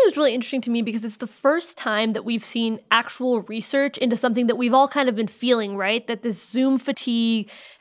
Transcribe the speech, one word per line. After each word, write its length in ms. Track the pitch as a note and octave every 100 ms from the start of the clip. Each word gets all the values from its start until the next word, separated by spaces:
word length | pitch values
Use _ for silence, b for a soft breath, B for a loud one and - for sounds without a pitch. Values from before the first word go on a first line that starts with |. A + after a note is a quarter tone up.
| A#4
was 100 | D4
really 160 | D4
interesting 300 | A#3+ A#3 C4+
to 80 | A#3+
me 100 | A#3
because 240 | A3+ A3
it's 140 | A3 -
the 80 | A3+
first 500 | - C#4 D#4+ E4+ -
time 380 | A#3+ G#3+ A3+
that 100 | G#3+
we've 180 | A3+ A#3
seen 380 | - A#3 A3+ G#3+ -
actual 520 | A3+ A#3 - B3+ A#3
research 560 | - A3 - C#4 C#4 -
into 180 | B3+ A#3
something 300 | B3 A3+ A#3+
that 100 | A#3
we've 160 | B3
all 160 | B3+ C#4
kind 180 | C#4+ B3+
of 80 |
been 140 | G#3+ G#3
feeling, 480 | - A#3+ A#3 G#3 G3
right? 300 | F#3+ A3+ A3+
That 160 | A#3
this 200 | A#3+ F#3
Zoom 360 | - B3 C4 C4+
fatigue, 720 | - - - A#3 A3+ A3+ G3+ B B B